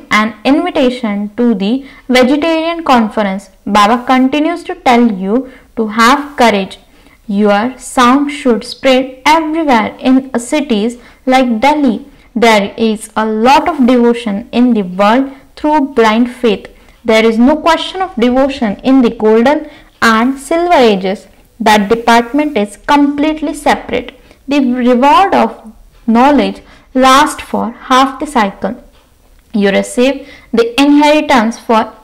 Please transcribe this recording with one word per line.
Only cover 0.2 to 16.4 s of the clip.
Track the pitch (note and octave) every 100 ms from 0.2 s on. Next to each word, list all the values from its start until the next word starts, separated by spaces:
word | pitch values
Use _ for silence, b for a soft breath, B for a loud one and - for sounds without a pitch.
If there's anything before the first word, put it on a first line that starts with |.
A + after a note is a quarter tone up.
| G#3+ -
invitation | - D4+ F4+ E4+ B3+ B3 A3 G3+ G#3 -
to | A#3+
the | G3+ G3 C4 B B -
vegetarian | B3+ B3 D4 E4 D#4+ E4 E4+
conference. | E4 B3 A3 A3 G3+ F#3+ - _ -
Baba | G#3 G#3 A#3+ A#3+
continues | B3+ C4 D4 D#4 E4+
to | - F4+
tell | C#4 A#3 A#3+
you | F#3+ F#3+ A#3 C4 B B -
to | A3
have | G#3+ A3+ C#4+ C#4+ -
courage. | A#3 G#3 F#3+ - b b b b -
Your | G3+ G#3 G3+ A#3 B3+
sound | - - A#3+ C4+ C#4+
should | - C4 A3
spread | - - C4+ C4 C4+ - D4
everywhere | D#4+ D#4+ D#4+ D4+ A#3 G3+ -
in | B3+ C4 C4+ A#3+
cities | A#3+ D4+ D4 G#3+ A3 A#3+ B B -
like | B3+ B3+ A3
Delhi. | C#4 D4+ C4+ G3+ B B B
There | A3 A3+ G#3+ G3 -
is | A3+ G#3+ - -
a | A3
lot | A3 A#3 C#4 E4
of | D#4 A#3+
devotion | B3+ A#3+ A#3 G#3+ G3+ -
in | A3+ B3
the | G#3+
world | F3+ F3+ G#3 A#3+ C4+ B - -
through | D4+ D4+ C#4
blind | - A3 A3 A#3+
faith. | -